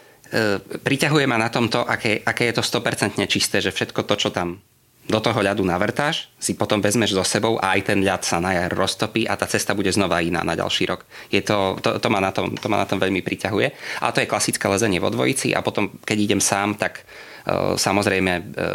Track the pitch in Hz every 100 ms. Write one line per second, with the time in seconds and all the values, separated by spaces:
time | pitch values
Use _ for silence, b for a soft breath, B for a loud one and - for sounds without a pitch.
0 | B B - 113 110 98 - - - 135
1 | 156 151 135 117 113 135 117 120 120 113
2 | 117 107 - - 120 117 113 120 117 107
3 | 107 - 98 95 - 104 92 - - -
4 | - 104 104 101 87 92 - _ _ _
5 | - 110 120 107 98 101 95 87 104 -
6 | 147 160 - _ - 92 104 107 101 113
7 | 101 95 90 110 113 113 95 95 95 101
8 | 95 90 - 87 90 92 90 92 95 -
9 | 110 113 107 101 92 110 - 101 98 90
10 | 95 85 85 87 85 85 92 - 92 90
11 | - B B 101 104 107 95 95 113 117
12 | 117 104 95 - 92 - - 101 98 98
13 | 95 95 92 98 98 104 127 B B B
14 | - 117 117 107 - - 101 98 110 87
15 | 98 113 127 131 123 - 92 113 98 -
16 | - 107 104 98 92 98 104 101 92 -
17 | - B B B - 92 95 98 - 98
18 | 101 95 92 87 98 - 90